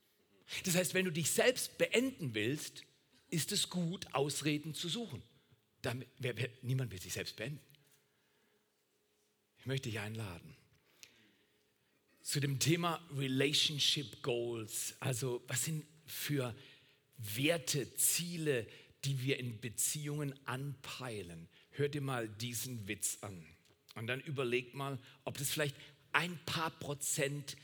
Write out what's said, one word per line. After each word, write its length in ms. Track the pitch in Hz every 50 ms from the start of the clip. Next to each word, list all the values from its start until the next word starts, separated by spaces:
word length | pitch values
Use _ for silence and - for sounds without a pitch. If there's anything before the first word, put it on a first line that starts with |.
| _ _ _ _ _ _ _ _ - - - - -
Das 100 | 185 156
heißt, 180 | 185 180 - -
wenn 120 | 185 185
du 60 | 185
dich 180 | 156 170 156 -
selbst 480 | - - 214 247 254 - - - -
beenden 560 | - 170 - - 226 254 269 262 - 165 127 110
willst, 500 | 110 104 117 147 147 - - - - - _ _ _ _ _ _ - _ -
ist 240 | - 160 - - 208
es 160 | - - -
gut, 440 | - 180 170 165 185 202 - - -
Ausreden 600 | 135 143 151 135 - 139 156 147 147 151 160 143
zu 160 | - - 175
suchen. 340 | 160 240 233 185 123 92 - - _ - _ _ - _ _ _ _ _
Damit, 280 | - 127 117 131 127 - -
wer, 180 | - 123 127 120
wer, 140 | - - - - -
niemand 300 | - 120 131 131 131 107
will 100 | 95 90
sich 120 | - 92 -
selbst 240 | 95 92 - -
beenden. 240 | - 110 131 151 - - - - _ _ _ _ _ _ _ _ _ _ _ _ _ _ _ _ _ _ _ _ _ _ _ _ _ _ _ _ _ _ _ _ _ _ _ _ _
Ich 60 | -
möchte 240 | 127 135 135 - 123
dich 100 | 107 110
einladen 560 | 101 104 110 113 110 95 85 82 80 78 71 - _ _ _ _ _ _ _ - - - - - _ _ _ _ _ _ _ _ _ _ _ _ _ _ _ _ _ _ _ _
zu 200 | - - - 147
dem 180 | 143 143 139 120
Thema 420 | - 131 170 170 170 175 165 - - - 147
Relationship 1080 | 135 139 131 131 131 139 147 156 - - - 156 139 - - - 147 143 110 - -
Goals. 760 | - 135 120 120 120 120 117 113 107 101 - - - - - -
Also 420 | - 135 127 110 139 127 123 120 -
was 160 | - 131 120 -
sind 220 | 160 160 151 151 - - - -
für 480 | - - - - - 147 139 123 120 107 - - - - - - - - _ _ _ _
Werte, 800 | - 110 101 104 117 139 156 170 165 - - - 143 113 - -
Ziele, 720 | - - - - - 170 175 175 165 156 151 135 120 110 - - - - - - - -
die 180 | 139 139 127 127
wir 160 | 135 131 -
in 200 | 127 120 117 104
Beziehungen 760 | - 117 104 - - - - 151 147 147 147 151 147 139 131 - -
anpeilen? 1000 | - 123 131 139 143 131 - - - - - 127 127 110 104 90 85 85 82 85 - _ - - _
Hör 180 | - - 143
dir 140 | 143 143 147
mal 260 | 135 135 131 120 117
diesen 600 | 110 104 101 117 123 120 113 - 127 127 113 98 95
Witz 300 | 104 101 - - - -
an 260 | - 101 95 87 80 - - - _ - - _ _ - -
und 120 | - 113
dann 120 | 110 127 135
überleg 560 | - 160 139 135 135 120 123 127 123 - -
mal, 240 | 139 139 139 139 120 - - - - -
ob 140 | - -
das 120 | - 143 -
vielleicht 280 | - 156 151 143 139 - - - - - - -
ein 260 | - 147 165 180 180 147 -
paar 260 | - - 165 160 165
Prozent 840 | 165 - - - 143 139 - - - 156 143 139 143 143 139 - - -